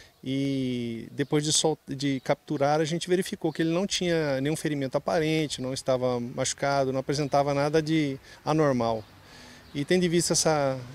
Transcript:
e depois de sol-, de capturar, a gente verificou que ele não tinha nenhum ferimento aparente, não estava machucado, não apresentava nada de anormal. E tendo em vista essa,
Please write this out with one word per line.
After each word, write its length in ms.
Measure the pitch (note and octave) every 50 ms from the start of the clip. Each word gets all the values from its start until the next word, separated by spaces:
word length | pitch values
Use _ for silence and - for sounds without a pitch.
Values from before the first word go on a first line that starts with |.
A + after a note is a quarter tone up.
| - - _ _
e 840 | - C3+ C3+ C3+ C#3 C#3 C#3 C3+ C3 B2+ B2 B2 A#2+ A#2 A2+ A2+ - - B2
depois 320 | B2+ C#3+ - D#3 D3+ D3
de 80 | D#3 D3
sol-, 260 | - - D#3+ D3+ - -
de 320 | - C#3 C3 C#3 C#3+ C3+ B2+
capturar, 600 | - - C#3+ - - - D#3 C3+ C#3 C#3+ D3+ D#3
a 40 | D#3+
gente 220 | D3 E3+ E3 -
verificou 460 | F3 F3+ F#3 F#3 - - - - D#3+ -
que 80 | -
ele 100 | E3 E3
não 160 | E3 F3+ G3+
tinha 540 | - - - F3+ F3 E3+ D#3+ D#3 C#3+ C3+ C3
nenhum 160 | C3+ D3 D#3+
ferimento 400 | - - D#3 D3 C#3+ C3+ C3 -
aparente, 640 | C#3 - - F#3+ E3+ D#3 D#3 D#3+ D#3+ D#3 C3+ - -
não 120 | C3 B2+ C3+
estava 460 | - - C3+ C3 B2 B2+ B2+ B2 A#2+
machucado, 720 | A#2+ B2 B2+ C3 C3 - - - C#3+ C#3 C#3 C#3 C3+ C3
não 80 | C3 C3+
apresentava 540 | C3 - C#3+ D3 D3+ C3 C#3+ C#3+ C#3 C#3+ C#3+
nada 280 | C#3 C#3+ D3 D3+ D#3+
de 380 | D#3 D#3 D#3+ D#3+ D3 C#3 C3+ C3+ - - - - -
anormal. 640 | C3+ D3+ D#3 D#3 C#3+ C3 A#2+ A2+ A2+ A2+ A2 G#2 - - - - - - - - - - - - -
E 140 | - C#3+ C#3
tendo 180 | - F3+ F#3 F3+
em 60 | E3+
vista 240 | E3 E3+ D#3+ - E3+
essa, 460 | - - E3 D#3 D3 C#3 C3+ C3 C3 B2 B2